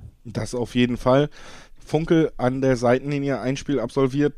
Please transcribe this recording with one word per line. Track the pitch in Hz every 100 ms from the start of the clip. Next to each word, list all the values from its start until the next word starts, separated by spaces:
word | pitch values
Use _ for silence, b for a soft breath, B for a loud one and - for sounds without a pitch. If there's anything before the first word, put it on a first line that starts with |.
| - -
Das | 120 104 107
auf | 123 113
jeden | 123 123 117
Fall. | 127 135 151 B B B B -
Funkel | - 156 160 165 151 -
an | 127 131
der | 135 123
Seitenlinie | 120 127 139 143 139 123
ein | 120 139
Spiel | - 135
absolviert, | 123 139 135 139 147